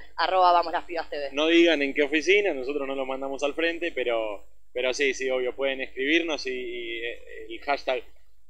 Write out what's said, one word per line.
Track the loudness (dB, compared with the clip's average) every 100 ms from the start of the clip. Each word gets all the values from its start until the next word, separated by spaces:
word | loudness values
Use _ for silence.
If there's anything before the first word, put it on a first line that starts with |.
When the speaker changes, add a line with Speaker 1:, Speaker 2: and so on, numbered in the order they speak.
| -8 -2
Speaker 1:
arroba | 2 6 8
Vamos | 6 4
las | -4
Pibas | -4 -6 -6
T | -6
V. | -4
Speaker 2:
No | 0 4
digan | 8 8 6
en | 2
qué | 2
oficina, | 2 2 4 4 4
nosotros | 0 -2 -2 -2
no | -2
lo | -2
mandamos | -4 -4 -2
al | -2
frente, | 0 -2 -2 -4
pero, | -2 0 0 -2 -6 -12 -16 -10
pero | -4 -2
sí, | 2 0
sí, | 0 0
obvio, | 0 -2
pueden | -2 -2 -2
escribirnos | -6 -4 2 2 2 -4 -4
y, |
y, | -6 -6 -8 -8 -6
eh, | -6 -10 -14 -14 -12
el | -10
hashtag | -2 -2 -2 -4 -6 -16 -16 -16